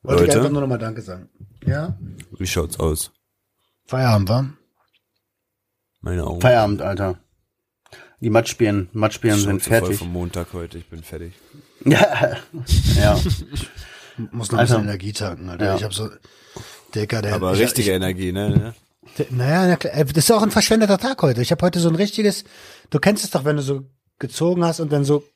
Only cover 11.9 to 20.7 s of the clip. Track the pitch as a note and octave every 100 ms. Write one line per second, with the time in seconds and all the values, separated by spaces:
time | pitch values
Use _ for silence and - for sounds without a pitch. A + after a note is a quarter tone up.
11.9 | D3 - C#3+ - - - - - - -
12.9 | - G3+ - F3+ - - C#3+ - - -
13.9 | - - - G#2+ A#2+ G2+ A#2 A#2+ A#2+ G#2
14.9 | G2 G2+ G#2 G#2 E2 F2+ F2 G#2 F#2+ G#2
15.9 | G2+ G#2+ - _ _ _ - - - _
16.9 | G#2+ G#2 A2+ G#2 F#2+ F#2 F#2+ B2 - G2+
17.9 | F#2 F#2 F#2 F#2 F#2 G#2 G2+ G#2+ A2+ _
18.9 | _ - - C#3+ B2 B2 F3 F#3 E3+ -
19.9 | C#3 C#3 D#3 D3 A3 G#3 A3 -